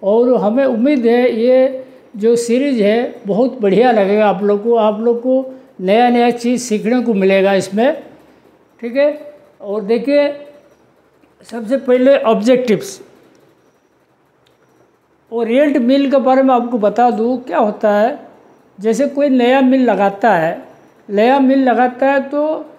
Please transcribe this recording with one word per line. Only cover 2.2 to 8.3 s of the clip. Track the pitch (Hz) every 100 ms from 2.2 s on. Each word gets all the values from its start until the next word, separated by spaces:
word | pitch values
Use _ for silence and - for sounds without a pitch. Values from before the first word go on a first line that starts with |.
| 214 233
series | 233 233 285 254
है | 202 220 247 - 202
बहुत | 190 262 -
बढ़िया | 202 190 254
लगेगा | 233 190 208 214
आप | 180
लोग | 202 202
को, | 220 233
आप | 214 208
लोग | 233 233
को | 254 262 262 - - _
नया-नया | 185 208 247 240 240
चीज़ | 240 240 247
सीखने | - 214 185 247
को | 233
मिलेगा | 196 190 196 190
इसमें, | 196 - 202 247 320 - - _